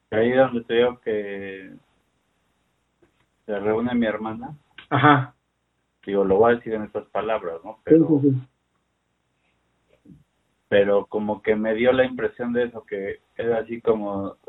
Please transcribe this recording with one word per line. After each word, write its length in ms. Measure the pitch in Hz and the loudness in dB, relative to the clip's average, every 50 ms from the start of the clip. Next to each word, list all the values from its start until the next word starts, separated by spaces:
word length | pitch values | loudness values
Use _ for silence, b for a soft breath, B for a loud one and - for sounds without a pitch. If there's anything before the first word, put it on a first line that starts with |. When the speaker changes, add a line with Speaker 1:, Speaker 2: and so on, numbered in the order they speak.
| _ _ | _ _
Speaker 1:
que 60 | - | -2
ahí 140 | 107 113 120 123 | 0 0 2 4
donde 300 | 131 135 127 123 117 113 | 4 2 2 2 -6 -6
te 100 | _ 120 | _ 0
digo 260 | 117 120 123 123 120 | 2 2 2 0 -4
que 720 | _ 117 110 107 104 101 101 98 98 98 95 95 95 95 95 92 _ _ _ _ _ _ _ _ _ _ _ _ _ _ _ _ _ _ _ _ _ _ _ _ _ _ _ _ _ _ _ _ _ | _ -6 -4 -4 -6 -6 -10 -10 -10 -12 -12 -14 -16 -20 -20 -20 _ _ _ _ _ _ _ _ _ _ _ _ _ _ _ _ _ _ _ _ _ _ _ _ _ _ _ _ _ _ _ _ _
se 120 | - 107 101 | -8 -6 -4
reúne 360 | 98 107 110 110 117 123 120 | -2 -2 -2 0 -2 -2 0
mi 120 | 120 117 | 0 0
hermana. 480 | 110 104 107 110 110 110 113 120 143 156 - _ _ _ - - _ | 0 -2 -4 -6 -8 -10 -10 -12 -16 -16 -18 _ _ _ -20 -10 _
Speaker 2:
Ajá. 440 | 156 135 127 151 147 135 131 - _ _ _ _ _ _ _ _ _ _ _ _ _ _ _ | -2 4 6 6 6 6 2 -4 _ _ _ _ _ _ _ _ _ _ _ _ _ _ _
Speaker 1:
Digo, 180 | - 98 101 98 | -4 0 0 2
lo 120 | 95 95 | 2 4
voy 160 | 98 110 117 120 | 4 6 4 4
a 40 | |
decir 160 | 117 - 117 110 | 2 -2 -6 -6
en 100 | 107 107 | -6 -6
estas 200 | 101 _ 104 101 _ | -6 _ -10 -10 _
palabras, 520 | _ 101 98 110 110 110 95 87 82 82 - | _ -6 -4 -2 -4 -4 -4 -8 -10 -10 -14
¿no? 100 | - - | -16 -18
Speaker 2:
Sí, 40 | _ _ | _ _
Speaker 1:
Pero, 220 | - 151 165 156 143 160 143 131 | 4 6 6 6 4 2 2 4
Speaker 2:
sí, 80 | 143 | 2
sí. 60 | 135 127 127 _ _ _ _ _ _ _ _ _ _ _ _ _ _ _ _ _ _ _ _ _ _ _ _ _ _ _ _ _ _ _ _ - - _ _ _ _ _ _ _ _ _ _ _ | 0 0 -4 _ _ _ _ _ _ _ _ _ _ _ _ _ _ _ _ _ _ _ _ _ _ _ _ _ _ _ _ _ _ _ _ -20 -20 _ _ _ _ _ _ _ _ _ _ _
Speaker 1:
pero 380 | - 101 101 101 101 101 98 | 2 4 4 4 4 0 0
como 360 | _ - 107 104 104 107 101 _ | _ -6 -6 -4 -4 -6 -6 _
que 120 | - 110 | -2 -2
me 200 | 107 107 110 110 | -2 0 -2 -2
dio 180 | 107 117 127 127 | 0 2 2 4
la 120 | 131 127 | 4 2
impresión 480 | 127 127 123 117 107 - - 123 120 120 | 0 0 -6 -6 -6 -6 -6 -8 -4 -2
de 120 | 120 123 | -2 -2
eso, 200 | 117 117 113 - | -4 -6 -12 -14
que 360 | _ 107 101 98 101 110 - _ _ _ | _ -10 -8 -8 -8 -10 -12 _ _ _
era 220 | _ 117 117 117 113 | _ -4 -2 -2 -2
así 220 | 110 113 117 113 | -4 -6 -10 -8
como, 560 | - - 113 107 104 101 101 98 98 95 - _ _ | -2 -2 -2 0 -2 -6 -6 -6 -6 -8 -10 _ _